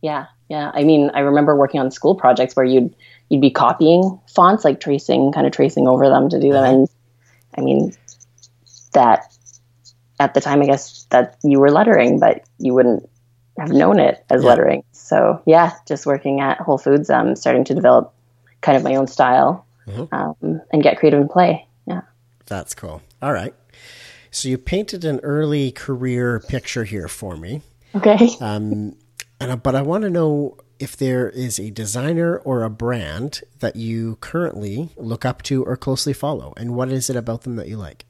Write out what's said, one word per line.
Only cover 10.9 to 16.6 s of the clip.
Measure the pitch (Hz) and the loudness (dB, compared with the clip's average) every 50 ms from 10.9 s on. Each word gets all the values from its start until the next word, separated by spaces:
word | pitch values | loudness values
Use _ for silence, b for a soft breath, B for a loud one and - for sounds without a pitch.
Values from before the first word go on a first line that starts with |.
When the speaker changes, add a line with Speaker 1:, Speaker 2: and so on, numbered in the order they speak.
| - - - _ | -20 -20 -12 _
Speaker 1:
that | - 127 123 - - _ _ | 2 2 2 2 -4 _ _
you | 151 143 139 | 2 4 4
were | 139 143 | 4 4
lettering, | 147 156 214 226 214 - 120 123 139 127 | 4 4 4 4 4 4 4 2 2 2
but | 117 110 - - _ _ _ _ | 2 2 0 0 _ _ _ _
you | - 131 123 | -4 0 2
wouldn't | 127 127 123 113 - - - _ _ _ _ _ _ _ _ _ - | 4 4 4 2 -2 -4 -10 _ _ _ _ _ _ _ _ _ -10
have | - - | -8 0
known | - 139 156 180 202 202 | 0 2 4 4 4 4
it | 147 - - - _ _ | 4 2 0 -2 _ _
as | - 127 139 | 0 2 4
Speaker 2:
Yeah. | 127 | 4
Speaker 1:
lettering. | 120 117 - - - - - _ _ | 4 4 4 0 0 -2 -6 _ _
So | - - - - - - - - 160 - | -20 -8 -2 0 2 2 2 0 0 2
yeah, | - 160 165 170 165 170 - _ - | 4 6 6 6 4 0 -8 _ -10
just | 151 139 - | -10 -8 -4
working | 143 143 139 - 143 139 139 | -4 -4 -2 -2 -4 -4 -2
at | 139 135 135 - | -2 -2 -4 -4